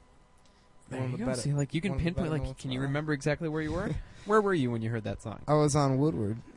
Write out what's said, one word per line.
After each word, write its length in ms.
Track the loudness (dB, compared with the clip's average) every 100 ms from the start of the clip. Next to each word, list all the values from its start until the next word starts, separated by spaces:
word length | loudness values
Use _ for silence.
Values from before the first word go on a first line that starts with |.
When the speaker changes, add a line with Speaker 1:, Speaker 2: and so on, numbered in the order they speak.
| -20 -20 -20 -20 -20 -20 -20 -20 -10
Speaker 1:
There 100 | -6
Speaker 2:
One 60 | -4
of 60 |
Speaker 1:
you 40 | -2
Speaker 2:
the 60 |
Speaker 1:
go. 60 | -2
Speaker 2:
better, 100 | -2
Speaker 1:
See, 120 | 0
like, 200 | 0 0
you 60 | 0
can 100 | -2
Speaker 2:
one 60 | 0
of 40 |
the 20 | 0
Speaker 1:
pinpoint, 200 | 0 -2
Speaker 2:
better 120 | -2
Speaker 1:
like, 60 | -4
Speaker 2:
ones 80 | -6
Speaker 1:
can 120 | -6
you 80 | -4
Speaker 2:
around. 100 | -2
Speaker 1:
remember 240 | -2 -2
exactly 340 | -2 0 -2 -2
where 120 | -4
you 100 | -4
were? 200 | -4 -4 -6 -8
Speaker 2:
<laughs> 160 | -10 2
Speaker 1:
Where 160 | 4
were 120 | 4 2
you 160 | 2
when 100 | 0
you 80 | -2
heard 140 | -2
that 180 | -4 -6
song? 180 | -8 -6 2
Speaker 2:
I 60 |
was 220 | 4 6 4
on 220 | 4 4
Woodward 380 | 2 2 -2 -4 -8